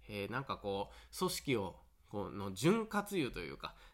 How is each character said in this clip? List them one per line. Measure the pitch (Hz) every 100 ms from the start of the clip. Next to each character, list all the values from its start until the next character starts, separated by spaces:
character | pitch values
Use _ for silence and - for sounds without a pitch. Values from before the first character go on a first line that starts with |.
| -
え | 104 98
ー、 |
な | 120
ん |
か | 139 95
こ | 101 98 101
う、 | - - -
組 | 185
織 | - - 117
を、 | 92 - - - -
こ | 104 92
の | 92 101
潤 | 95 147 226 220
滑 | 202 202
油 | 196 123
と | -
い | 78
う | 69
か、 | - - -